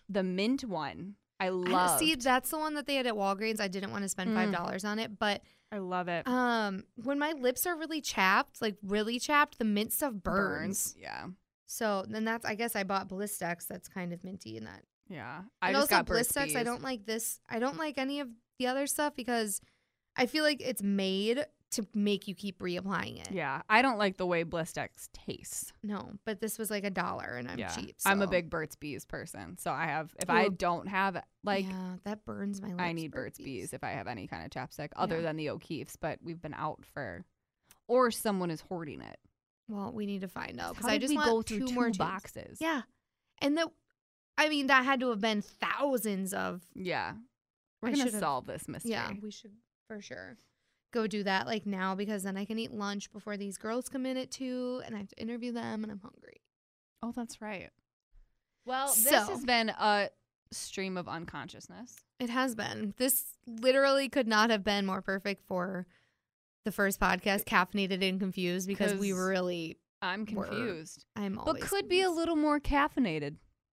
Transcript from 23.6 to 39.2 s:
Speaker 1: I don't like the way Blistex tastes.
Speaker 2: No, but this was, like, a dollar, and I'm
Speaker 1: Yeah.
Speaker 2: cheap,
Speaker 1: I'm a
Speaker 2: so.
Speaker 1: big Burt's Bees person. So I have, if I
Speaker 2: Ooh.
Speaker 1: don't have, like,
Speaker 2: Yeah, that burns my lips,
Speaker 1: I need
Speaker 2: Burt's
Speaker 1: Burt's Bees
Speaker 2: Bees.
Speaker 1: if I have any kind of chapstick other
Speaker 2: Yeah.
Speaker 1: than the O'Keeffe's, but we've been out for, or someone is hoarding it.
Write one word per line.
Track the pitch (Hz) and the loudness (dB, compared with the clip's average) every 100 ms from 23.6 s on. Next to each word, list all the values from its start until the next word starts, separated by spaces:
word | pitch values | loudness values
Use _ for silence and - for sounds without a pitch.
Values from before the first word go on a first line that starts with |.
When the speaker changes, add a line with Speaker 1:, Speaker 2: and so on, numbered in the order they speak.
| - | 6
Speaker 1:
I | 220 | 8
don't | 269 214 | 8 6
like | 202 190 | 2 2
the | 180 | 2
way | 170 | 2
Blistex | 165 170 165 151 113 - - | 2 -2 -2 -4 -6 -8 -18
tastes. | - - - - - - - | -12 -8 -8 -8 -10 -10 -10
Speaker 2:
No, | 208 202 - 196 - | -6 -6 -8 -10 -8
but | 202 | -4
this | 220 - | -4 -4
was, | 214 | -4
like, | 208 | -2
a | 202 | -2
dollar, | 185 170 - - 123 | -2 -2 -2 -6 -6
and | 120 | -6
I'm | - | -6
Speaker 1:
Yeah. | 92 | -4
Speaker 2:
cheap, | - - - 196 | -6 -8 0 4
Speaker 1:
I'm | 196 | 4
a | 196 | 4
Speaker 2:
so. | |
Speaker 1:
big | 185 165 | 2 0
Burt's | 165 156 - | -4 -6 -8
Bees | 147 131 - | -8 -8 -8
person. | 147 165 - 92 180 | -10 -8 -10 -12 -6
So | 175 | -4
I | 139 165 | -2 -2
have, | 151 156 - | -2 -4 -6
if | 180 | 2
I | 175 202 | 4 4
Speaker 2:
Ooh. | |
Speaker 1:
don't | 180 175 170 190 | 2 0 0 -2
have, | 196 196 175 - _ 202 | 2 2 0 -10 _ -2
like, | 196 190 | 0 0
Speaker 2:
Yeah, | 185 185 185 | -4 -6 -8
that | 202 208 - | -8 -8 -8
burns | 208 202 196 | -6 -6 -6
my | 196 | -6
lips, | 180 | -2
Speaker 1:
I | 175 | -2
need | 165 160 | -2 -4
Speaker 2:
Burt's | - - - | -6 -8 -10
Speaker 1:
Burt's | 143 | -8
Bees | 113 - | -8 -8
Speaker 2:
Bees. | |
Speaker 1:
if | - 127 | -8 -6
I | |
have | 123 95 | -6 -6
any | 110 98 | -8 -8
kind | 85 | -10
of | 80 | -8
chapstick | - 131 - 147 - | -8 -10 -8 -8 -2
other | 180 165 | -2 0
Speaker 2:
Yeah. | |
Speaker 1:
than | 165 156 | -2 -2
the | 151 | -4
O'Keeffe's, | 104 - 151 139 - | -6 -8 -8 -8 -6
but | 160 - | -6 -6
we've | 170 170 | -8 -10
been | 160 - | -10 -6
out | 156 - | -6 -8
for, | - - 117 87 - _ _ _ _ - - | -12 -10 -8 -10 -14 _ _ _ _ -12 2
or | 247 226 | 4 4
someone | - 220 196 175 | 2 0 0 0
is | 156 | -4
hoarding | - 185 151 73 | -6 -8 -8 -10
it. | 55 50 | -14 -18